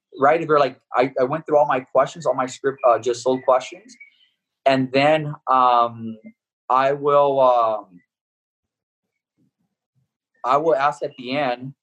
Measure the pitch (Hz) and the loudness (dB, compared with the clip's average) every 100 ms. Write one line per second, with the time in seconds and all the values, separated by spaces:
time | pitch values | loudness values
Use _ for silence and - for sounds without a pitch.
0 | _ - 135 165 147 147 135 127 _ - | _ -2 0 2 2 0 0 -4 _ -2
1 | 135 135 127 156 - 147 147 131 127 131 | -2 -2 -4 -4 0 0 2 -2 -2 0
2 | 143 175 139 131 127 - 135 131 127 113 | 0 -2 -4 -4 -4 -6 -6 0 2 2
3 | 120 117 127 131 131 127 - - - - | 0 -4 -2 -2 0 0 -2 -16 -20 -20
4 | - _ _ _ _ _ 135 135 131 135 | -20 _ _ _ _ _ 0 0 0 0
5 | 147 156 147 147 - 131 123 120 117 113 | 2 2 -2 -8 -2 2 4 4 2 -4
6 | 113 110 110 - _ _ - 127 135 143 | -14 -14 -18 -20 _ _ -2 0 0 -2
7 | 143 143 143 135 127 120 113 107 95 90 | 0 2 2 2 2 4 0 -2 -10 -20
8 | _ _ _ _ _ _ _ _ _ _ | _ _ _ _ _ _ _ _ _ _
9 | _ _ _ _ _ _ _ _ _ _ | _ _ _ _ _ _ _ _ _ _
10 | _ _ _ _ 120 139 160 139 143 143 | _ _ _ _ -2 0 0 0 0 -4
11 | 143 - 123 139 135 123 135 - | -10 -10 -8 -4 -4 -6 -10 -16